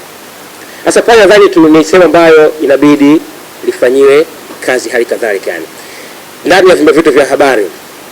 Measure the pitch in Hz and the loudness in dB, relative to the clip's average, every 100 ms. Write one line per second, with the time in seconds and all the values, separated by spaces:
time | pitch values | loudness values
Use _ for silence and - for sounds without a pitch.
0 | - - - - - - - - 165 208 | -20 -20 -20 -20 -20 -20 -20 -12 -4 -2
1 | - 226 185 - 196 170 156 156 151 185 | 0 2 4 4 2 2 2 2 2 2
2 | 165 165 165 156 151 - 135 135 147 147 | 2 2 4 4 2 -2 -2 0 0 2
3 | 143 160 - - - - 123 - 127 135 | 2 0 -4 -20 -20 -14 -10 -4 -2 0
4 | 139 147 165 - - - - 127 113 120 | 2 0 -2 -8 -20 -14 -8 -8 -6 -6
5 | 117 104 110 98 101 85 80 - - - | -6 -6 -6 -8 -8 -12 -14 -20 -20 -20
6 | - - - - 143 185 185 151 151 143 | -20 -20 -20 -10 -4 0 2 2 2 0
7 | 151 135 135 139 143 117 92 - - - | 0 0 0 0 -2 -2 -6 -12 -20 -20
8 | - | -20